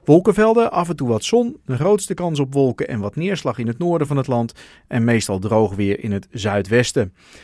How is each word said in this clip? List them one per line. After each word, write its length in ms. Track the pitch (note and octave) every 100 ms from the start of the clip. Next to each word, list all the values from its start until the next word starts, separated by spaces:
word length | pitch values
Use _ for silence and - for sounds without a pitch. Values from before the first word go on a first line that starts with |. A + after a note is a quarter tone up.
Wolkenvelden, 680 | - D#3+ G3 G3 A3 A3+ A3+
af 180 | F3 E3+
en 60 | D#3+
toe 120 | B2
wat 160 | A2
zon. 340 | - A#3 A#3 - -
De 100 | B2
grootste 380 | E3+ G#3 -
kans 260 | F3 F3 D3
op 140 | C3
wolken 340 | C#3 C3+ - -
en 120 | A#2+
wat 160 | G2+ -
neerslag 420 | F#3 F3+ C3+ A#2+
in 100 | A#2
het 100 | A#2
noorden 300 | F3 E3+ C#3+
van 100 | C#3+
het 100 | C3
land. 260 | A#2+ A#2 - - - -
En 160 | B2
meestal 360 | A#2 A#2 - F#2+
droog 360 | G2+ G#2+ G#2 G2
weer 280 | G2+ G2+
in 80 | A2
het 160 | G2+ -
zuidwesten. 840 | A2 G#2 G2+ F#2+ A#2 C#3+ C3+ F#2+ - _ -